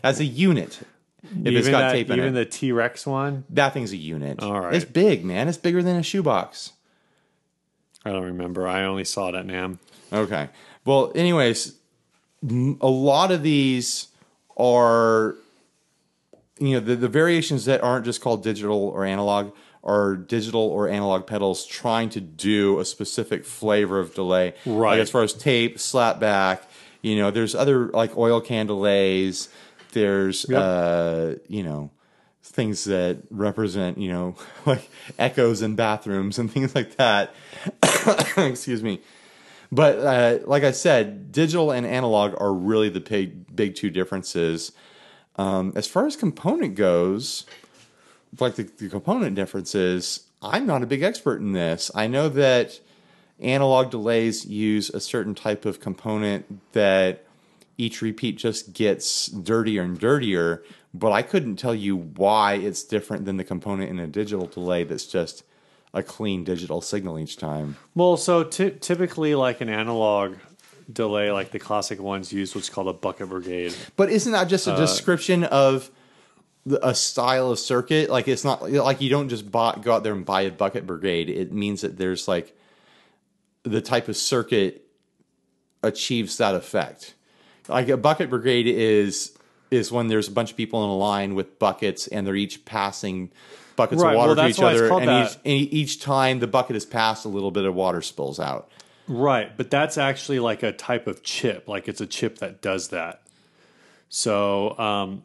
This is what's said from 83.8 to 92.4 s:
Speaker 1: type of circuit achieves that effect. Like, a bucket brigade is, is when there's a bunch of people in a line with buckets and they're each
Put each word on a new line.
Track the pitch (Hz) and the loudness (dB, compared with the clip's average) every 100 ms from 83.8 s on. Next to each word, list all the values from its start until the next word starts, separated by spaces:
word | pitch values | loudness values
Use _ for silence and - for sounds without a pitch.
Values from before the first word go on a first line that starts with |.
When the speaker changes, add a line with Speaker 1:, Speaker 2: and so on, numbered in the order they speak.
Speaker 1:
type | - 120 117 | 0 -2 0
of | 104 | -6
circuit | - 127 - 113 95 - _ _ _ _ _ _ _ _ _ _ | -2 -2 0 0 0 -4 _ _ _ _ _ _ _ _ _ _
achieves | 110 - - 120 101 - | -4 -4 -4 -4 -4 -2
that | 107 | 0
effect. | 92 - 101 69 - - _ _ _ _ _ - | 0 -2 -4 -4 -8 -20 _ _ _ _ _ -4
Like, | 127 123 | -2 0
a | 127 | 2
bucket | 147 156 147 | 2 2 -2
brigade | 123 123 120 120 | -2 2 2 2
is, | 107 110 104 101 - - - _ _ _ | 2 4 4 2 -2 -10 -14 _ _ _
is | 127 104 | 0 0
when | 120 117 | -2 0
there's | 110 95 | 0 0
a | |
bunch | 101 113 | -2 -4
of | - | -6
people | 110 113 | -4 -2
in | 104 | 0
a | 95 | 0
line | 104 101 98 | 2 0 -2
with | 98 95 _ | -4 -6 _
buckets | 104 - 104 - - | 0 0 -4 -4 -8
and | 104 98 | -6 -4
they're | |
each | 98 | -2